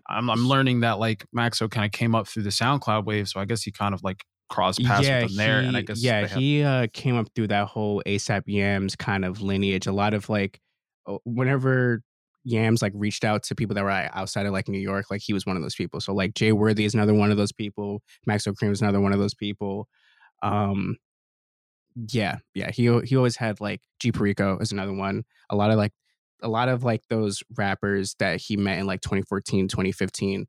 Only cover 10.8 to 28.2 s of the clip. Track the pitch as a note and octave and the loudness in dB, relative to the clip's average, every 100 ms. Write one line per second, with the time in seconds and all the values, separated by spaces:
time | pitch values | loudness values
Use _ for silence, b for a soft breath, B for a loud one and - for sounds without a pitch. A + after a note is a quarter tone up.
10.8 | _ _ - G2 A#2+ A#2 C3 C#3 C3 B2+ | _ _ -12 -10 -6 -2 0 2 2 2
11.8 | B2 A#2 - _ _ _ B2 A2+ A2+ A2+ | 2 0 -4 _ _ _ -2 2 4 4
12.8 | G#2 G2+ G#2 - A2+ G#2+ - G2 G#2 G2+ | 2 -2 -4 0 0 0 -2 -4 -2 -2
13.8 | G2 F#2+ D#2 F#2 F#2+ G#2 G2+ F#2+ F#2+ G2 | -2 -2 -2 -6 -6 -4 -2 -2 -2 -4
14.8 | G2 G2 - G#2 - G2+ G2 F#2 C2 - | -4 -4 -4 -6 -4 -4 -2 -4 -4 -6
15.8 | F2 D2 - G2 F#2 - A2 G#2+ G#2+ G#2+ | -6 -6 -4 -2 -2 2 4 4 4 4
16.8 | G#2 A2 G#2 G#2+ G2+ G#2 G2+ - G#2 G2+ | 2 4 4 6 6 4 2 -2 -8 -6
17.8 | G2+ G#2 b b - G#2 - F#2+ G#2+ G2 | -6 -6 b b -2 -2 -2 -2 0 2
18.8 | G#2 G2 G2 G2+ G2+ - G#2 G2+ G2+ G2+ | 2 4 4 2 0 -2 -6 -6 -6 -6
19.8 | G#2+ b b b b _ G2+ G#2 G2+ G2 | -10 b b b b _ -2 0 2 0
20.8 | F#2+ - _ _ _ _ _ _ _ _ | -2 -6 _ _ _ _ _ _ _ _
21.8 | _ B2 G#2+ A#2+ F#2+ - - F#2+ - - | _ -12 -4 -2 0 -2 -8 -8 -6 0
22.8 | A#2+ A#2+ A#2+ C3 B2 - A2+ G2+ G#2 - | 4 4 2 2 2 0 -4 -4 -4 -6
23.8 | - - A#2+ G#2 G2+ G2 G2 F#2+ A2 G2+ | -10 -6 -2 0 0 2 0 0 -2 -4
24.8 | G2 G2 G2 G#2 - b b G#2 G#2 A2 | -6 -4 -4 -4 -6 b b 0 4 4
25.8 | G#2 - _ _ _ _ A2+ A2+ B2+ B2 | 2 -2 _ _ _ _ -4 0 0 2
26.8 | B2 A2 - A2+ G#2 G2+ - A#2 G2 F#2+ | 0 -2 0 0 0 -2 -8 -4 -2 -2
27.8 | G2+ G2 G2 - | 0 0 -2 -2